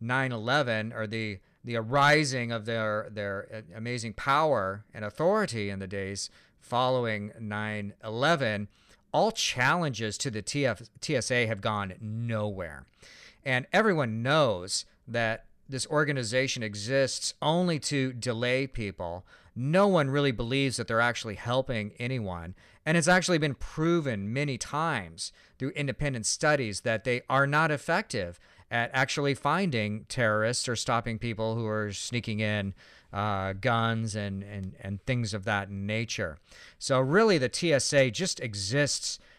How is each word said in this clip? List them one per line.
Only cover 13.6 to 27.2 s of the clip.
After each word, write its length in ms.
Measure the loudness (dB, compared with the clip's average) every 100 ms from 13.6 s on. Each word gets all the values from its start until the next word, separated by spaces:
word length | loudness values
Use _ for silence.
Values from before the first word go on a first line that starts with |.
| 2
everyone 500 | 2 4 4 2 0
knows 640 | 2 4 4 2 -2 -6 -6 _ -6
that 380 | -2 0 -2 -8 _ -10
this 180 | -8 0
organization 760 | 2 2 0 0 0 0 -2
exists 720 | -4 -6 0 2 2 0 -6 -2
only 380 | 2 2 2 0
to 320 | 0 0 0
delay 560 | -2 -4 -2 0 0 0
people. 580 | -4 -6 -4 -6 -8 -12 -20 -14 -6
No 320 | 2 6 6
one 220 | 6 4
really 220 | 4 2
believes 460 | 0 0 0 2 0
that 100 | 0
they're 120 | 2
actually 360 | 2 0 -6 -8
helping 580 | -2 0 0 -2 -4 -6
anyone. 560 | -4 -4 -4 -6 -8 -14 -20 _ 0
And 120 | 4
it's 100 | 6
actually 300 | 6 6 2
been 180 | 2 -2
proven 800 | -6 -2 2 2 0 -4 -4
many 240 | -2 -2 -4
times 760 | -4 -2 -2 -2 -6 -10 -12 -12 _ -8
through 120 | -6
independent 560 | -2 -4 -2 -2 -2 -2
studies 560 | 0 2 4 2 -2
that 220 | -2 0
they 180 | 0 -2